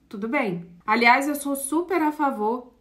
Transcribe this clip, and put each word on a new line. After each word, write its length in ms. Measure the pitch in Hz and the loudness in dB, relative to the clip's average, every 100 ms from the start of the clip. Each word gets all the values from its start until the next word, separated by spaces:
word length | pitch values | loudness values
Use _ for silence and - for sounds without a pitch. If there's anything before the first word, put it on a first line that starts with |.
| _ | _
tudo 200 | 208 226 | -10 -4
bem. 380 | 277 220 175 - - | -2 -2 -4 -8 -10
Aliás, 440 | - 220 240 262 285 | -2 4 6 4 2
eu 80 | 285 | -2
sou 180 | 285 | -4
super 480 | 277 - 311 349 349 | -4 -2 -2 0 0
a 80 | 302 | 0
favor 640 | 302 277 214 214 254 - _ | 0 -2 0 -2 -2 -6 _